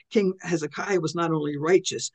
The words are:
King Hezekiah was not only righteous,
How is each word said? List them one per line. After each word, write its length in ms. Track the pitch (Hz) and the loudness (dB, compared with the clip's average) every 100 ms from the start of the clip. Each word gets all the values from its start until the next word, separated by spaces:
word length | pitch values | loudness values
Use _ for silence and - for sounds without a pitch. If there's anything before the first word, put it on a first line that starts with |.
| _ | _
King 240 | 226 190 185 | 2 2 0
Hezekiah 580 | 170 170 147 160 180 190 | -2 -2 -2 -6 -2 0
was 160 | 156 170 | 0 -2
not 160 | 170 | 0
only 260 | 160 147 143 | 0 -2 -2
righteous, 540 | 156 185 - - - | 2 4 2 -4 -8